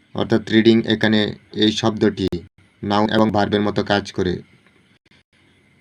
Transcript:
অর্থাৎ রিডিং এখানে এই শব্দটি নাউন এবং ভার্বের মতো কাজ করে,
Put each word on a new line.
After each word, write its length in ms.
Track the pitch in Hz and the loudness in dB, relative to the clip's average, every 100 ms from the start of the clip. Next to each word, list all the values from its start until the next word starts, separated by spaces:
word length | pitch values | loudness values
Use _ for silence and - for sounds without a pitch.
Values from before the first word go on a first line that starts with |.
| _ 107 | _ -6
অর্থাৎ 280 | 101 117 - 110 | 0 0 2 4
রিডিং 220 | 113 113 113 | 6 4 2
এখানে 260 | 110 110 107 104 - _ - | 0 2 2 0 -6 _ -2
এই 80 | 110 | -2
শব্দটি 560 | 107 113 107 107 98 95 87 82 _ _ _ | 0 -2 0 -2 0 -4 -6 -12 _ _ _
নাউন 240 | 98 104 110 110 | -4 0 2 2
এবং 120 | 110 | 2
ভার্বের 320 | 104 101 104 104 | 0 0 0 -2
মতো 140 | 101 | -2
কাজ 220 | 101 101 98 | -2 -2 -2
করে, 220 | - 92 87 - _ _ _ _ _ _ _ _ _ _ _ _ _ | -6 -4 -6 -10 _ _ _ _ _ _ _ _ _ _ _ _ _